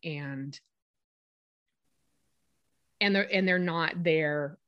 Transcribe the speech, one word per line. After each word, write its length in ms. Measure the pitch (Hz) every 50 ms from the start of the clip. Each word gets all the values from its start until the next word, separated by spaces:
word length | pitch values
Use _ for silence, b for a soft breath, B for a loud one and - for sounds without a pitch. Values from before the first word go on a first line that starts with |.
| -
and, 560 | 165 151 147 143 139 139 135 139 143 - - - _ _ _ _ _ _ _ _ _ _ _ _ _ _ _ _ _ _ _ _ _ _ _ _ _ _ _ _ _ _ _ _ _ _ _ _ _ _ _ _ _ _ _ _ _ _ _
and 140 | 208 202 196
they're, 180 | 196 208 - 202
and 140 | 190 190
they're 100 | 185 180
not 460 | 180 180 175 165 170 160 - - 175 165
there 560 | 175 160 156 156 147 147 147 143 143 170 - _